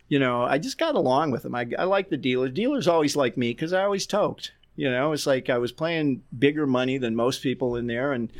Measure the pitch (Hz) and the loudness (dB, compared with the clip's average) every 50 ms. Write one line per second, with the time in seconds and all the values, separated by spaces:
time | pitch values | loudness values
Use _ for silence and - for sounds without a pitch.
0 | _ - 151 139 135 127 123 120 123 131 135 143 170 269 - - 320 330 285 208 | _ 0 2 2 4 2 2 2 2 2 2 0 0 -4 -4 -2 -2 0 0 2
1 | 147 131 127 139 160 151 123 131 - 127 123 123 123 120 - - 170 185 196 196 | 2 2 2 2 2 0 -2 -4 -6 -6 -6 -6 -4 -4 -4 -2 0 2 2 0
2 | 190 196 170 135 - 131 127 127 127 135 127 165 220 262 294 262 151 170 170 160 | 0 -2 -4 -2 0 0 0 2 0 0 0 -2 -2 0 0 2 2 4 4 4
3 | 151 143 - 147 135 123 - 135 123 117 120 - 160 165 185 185 196 202 202 196 | 4 2 2 2 0 0 0 0 -2 -2 -2 -2 -4 -2 0 0 2 0 0 -2
4 | - - - 208 185 139 - - - - - _ _ _ _ - 147 135 123 123 | -2 -2 0 0 0 0 -2 -6 -12 -16 -16 _ _ _ _ -4 -2 0 0 0
5 | 135 156 156 139 - 147 135 131 - - 131 120 120 117 - - 156 165 170 160 | 0 0 0 0 0 0 0 2 2 0 0 0 0 -2 -4 -4 -4 -2 -2 0
6 | 156 143 127 - - _ - 117 135 143 151 156 151 139 127 123 127 127 131 135 | 0 0 0 -2 -6 _ -2 2 2 2 2 2 0 0 2 2 2 0 0 -2
7 | 127 117 113 117 117 127 131 - - 139 123 123 135 123 120 120 120 120 117 117 | -2 -2 0 0 0 0 0 -2 -2 -4 -2 -2 -2 -2 -2 -2 -4 -4 -4 -2
8 | 131 147 139 120 117 110 - | -2 -2 -2 -2 -4 -6 -8